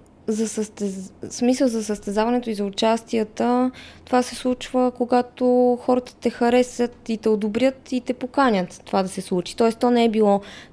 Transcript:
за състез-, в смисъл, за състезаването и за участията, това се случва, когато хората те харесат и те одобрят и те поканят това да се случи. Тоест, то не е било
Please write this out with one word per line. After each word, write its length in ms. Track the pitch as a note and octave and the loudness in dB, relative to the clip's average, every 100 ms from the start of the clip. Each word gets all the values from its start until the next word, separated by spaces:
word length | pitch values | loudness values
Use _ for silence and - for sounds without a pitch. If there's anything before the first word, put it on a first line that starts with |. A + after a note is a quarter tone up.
| - _ - | -16 _ -6
за 200 | G#3+ A3 | -4 -4
състез-, 640 | - G#3+ - G3+ F#3+ F#3+ - G#3 | -4 -8 -6 -6 -6 -12 -14 -14
в 40 | |
смисъл, 340 | - B3 B3+ C4+ | -2 0 2 2
за 160 | A3+ | 0
състезаването 680 | G#3+ G#3 - G3+ A3+ B3 A#3+ | -4 -6 -4 0 0 0 -2
и 40 | |
за 120 | G3+ G3+ | -4 -4
участията, 1040 | G3 A3+ A3+ - A3+ A3 - A#3 B3 B3+ - - - - | 0 0 0 -2 -4 -4 -2 0 2 0 -4 -20 -20 -2
това 160 | B3 | 0
се 140 | B3 A#3+ | 0 -4
случва, 560 | B3+ B3+ - B3+ B3+ | -4 -4 -4 0 0
когато 540 | B3 A#3+ B3 B3 - B3+ B3 B3 A#3+ | 0 0 0 0 -2 2 4 4 2
хората 340 | - B3+ B3 - | 0 0 -2 -4
те 140 | A#3+ | -4
харесат 800 | - A#3+ B3 B3 - A#3+ - - | 0 2 4 2 0 -4 -4 -8
и 80 | A3 | -2
те 120 | A3 | 0
одобрят 600 | G#3+ G#3+ G#3+ C4 C4 - | 0 0 2 0 0 -6
и 100 | B3+ | -6
те 120 | - | -4
поканят 680 | B3 B3+ - C4 G3+ F3+ - - | -6 -4 2 2 2 -2 -8 -4
това 180 | G3+ | -2
да 60 | F#3+ | -2
се 120 | - | -6
случи. 360 | F#3 F#3 F3 - | -4 -4 -4 0
Тоест, 220 | A3+ A3+ | 0 2
то 120 | B3 | 2
не 120 | A#3+ A#3 | 4 2
е 40 | |
било 320 | A3 G#3 G3+ G3+ - - | 4 4 2 -2 -18 -20